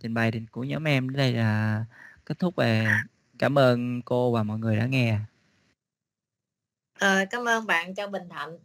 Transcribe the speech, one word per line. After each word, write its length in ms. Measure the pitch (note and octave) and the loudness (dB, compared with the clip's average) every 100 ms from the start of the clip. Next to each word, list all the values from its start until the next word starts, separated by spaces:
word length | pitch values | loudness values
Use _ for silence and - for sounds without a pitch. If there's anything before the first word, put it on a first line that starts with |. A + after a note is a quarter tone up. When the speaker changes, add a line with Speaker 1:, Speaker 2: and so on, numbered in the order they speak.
Speaker 1:
trình 140 | A2+ | -4
bày 180 | A2+ A2+ A2+ A2+ | 0 0 -2 -6
của 140 | A#2 | -10
nhóm 240 | C3+ C#3+ D#3 | -6 -4 0
em 220 | C3+ C3 | 0 0
đến 60 | C3+ | 0
đây 160 | C3 | 0
là 520 | A#2 A2 G#2+ A2 A2 A2 - - - | 2 2 2 0 -2 -4 -12 -20 -16
kết 140 | - D#3 | -10 -4
thúc. 180 | F3+ D#3 | -2 0
Về 300 | A#2+ A2 A2 A2 - _ _ - | 2 2 2 0 -2 _ _ -2
cảm 200 | B2 C#3+ | 2 6
ơn 440 | B2+ A#2+ B2 B2 | 6 4 0 -4
cô 300 | - B2 B2 | -2 0 2
và 100 | A#2 | 2
mọi 160 | G#2+ G#2+ | 0 -2
người 180 | A2+ G#2+ | 0 0
đã 100 | A#2+ | 2
nghe. 320 | C3 A#2 G#2+ G#2+ _ _ _ _ _ _ _ _ _ _ _ _ _ _ _ _ - | 2 2 2 -2 _ _ _ _ _ _ _ _ _ _ _ _ _ _ _ _ -2
Speaker 2:
Ờ, 260 | G3 F#3+ F#3+ | 0 2 0
cảm 180 | A#3+ A#3 | -4 -2
ơn 180 | A3+ G#3+ | -2 0
bạn 280 | E3+ F3 | -2 -2
Châu 140 | F#3+ G3+ | -8 -8
Bình 200 | F#3+ F3 | -8 -10
Thạnh. 280 | D#3+ D3+ E3+ | -12 -12 -12